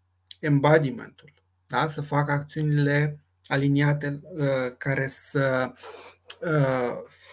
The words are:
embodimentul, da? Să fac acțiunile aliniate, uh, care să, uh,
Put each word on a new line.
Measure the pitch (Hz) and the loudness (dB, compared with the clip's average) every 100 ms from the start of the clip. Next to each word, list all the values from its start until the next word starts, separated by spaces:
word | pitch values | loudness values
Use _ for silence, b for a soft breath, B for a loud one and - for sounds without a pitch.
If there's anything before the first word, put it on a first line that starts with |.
| _ _ - - | _ _ -18 -6
embodimentul, | 156 143 143 160 139 113 110 - - _ _ _ - | 0 4 6 6 4 -4 -12 -20 -20 _ _ _ -6
da? | 123 151 | -2 0
Să | 151 | -2
fac | 147 143 143 | -2 0 2
acțiunile | 143 147 160 151 147 143 147 151 147 _ _ - | 0 -4 -4 0 2 2 2 0 -4 _ _ -4
aliniate, | 139 143 139 147 147 147 143 | 0 2 4 2 2 -2 -8
uh, | - 156 139 135 127 - | -10 -4 0 0 -2 -6
care | 143 139 135 | -4 -2 0
să, | - - 143 135 131 127 - B B B B - - | 0 0 0 2 2 -2 -6 B B B B -12 -8
uh, | 175 151 135 131 120 - - - - | -2 2 2 0 -2 -6 -12 -14 -8